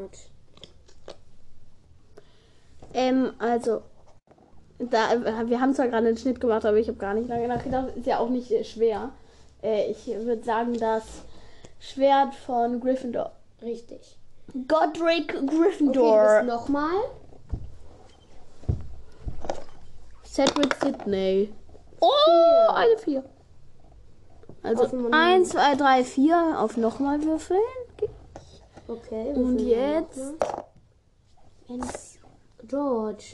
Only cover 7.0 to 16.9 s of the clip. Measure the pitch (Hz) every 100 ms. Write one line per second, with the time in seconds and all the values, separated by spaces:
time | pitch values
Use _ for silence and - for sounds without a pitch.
7 | 196 208 247 233 233 240 254 254 262 -
8 | 254 240 233 254 - 226 220 214 226 202
9 | 240 - - - - - - 214 - -
10 | - 202 233 226 240 220 240 233 220 220
11 | 226 - - - - - - - - -
12 | 269 277 269 - - 240 233 247 254 262
13 | 247 - - - - - 226 233 - -
14 | - - - - - 262 262 311 330 320
15 | 330 330 302 - 277 311 359 - 285 262
16 | 233 214 214 214 240 233 233 285 302